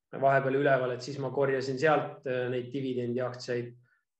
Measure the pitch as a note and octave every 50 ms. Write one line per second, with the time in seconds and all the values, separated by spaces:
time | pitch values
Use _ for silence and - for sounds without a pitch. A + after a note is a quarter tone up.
0 | _ _ - - C3+ C3+ C#3 C3+ C3 C3 C3 C#3 C#3+ C#3+ C3+ B2+ B2+ B2+ B2 A#2+
1 | - C#3+ C#3 C#3 C3+ B2+ B2 C#3+ C#3 C3+ C3+ C3 B2+ C3+ C3 B2+ D3 D#3 D3+ C#3
2 | - - - - - C#3 B2+ B2+ B2 B2 B2+ B2+ A#2+ B2 - C#3 C3+ C3 B2 B2
3 | A#2+ A#2+ A#2+ B2 B2+ B2 B2 - - - B2 A#2+ A#2+ A#2+ - - _ _ _ _
4 | _ _ _